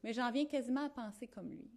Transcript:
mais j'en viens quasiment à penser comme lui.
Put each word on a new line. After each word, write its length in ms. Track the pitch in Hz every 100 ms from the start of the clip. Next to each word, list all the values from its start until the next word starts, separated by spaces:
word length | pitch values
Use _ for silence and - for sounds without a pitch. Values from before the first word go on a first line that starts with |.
mais 120 | 220
j'en 160 | 226 247
viens 160 | 240 294
quasiment 400 | 285 240 262 285
à 20 |
penser 380 | 285 220 208 240
comme 240 | - 175
lui. 200 | - -